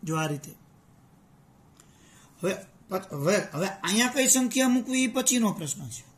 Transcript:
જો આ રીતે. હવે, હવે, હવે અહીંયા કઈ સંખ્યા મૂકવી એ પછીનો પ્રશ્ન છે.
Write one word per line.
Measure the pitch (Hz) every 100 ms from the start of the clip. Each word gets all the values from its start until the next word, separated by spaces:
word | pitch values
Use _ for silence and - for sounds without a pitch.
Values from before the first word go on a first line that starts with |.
જો | 170 160
આ | 156
રીતે. | 147 - - - - _ - _ _ _ - _ _ - _ - - - - - -
હવે, | 180 190 - - - 185 -
હવે, | 147 143 190 -
હવે | 147 190 190
અહીંયા | 165 202 247
કઈ | 285 262
સંખ્યા | 262 254 262 262
મૂકવી | 254 240 262
એ | 262
પછીનો | 262 - 247 220
પ્રશ્ન | 175 156 165 139
છે. | - -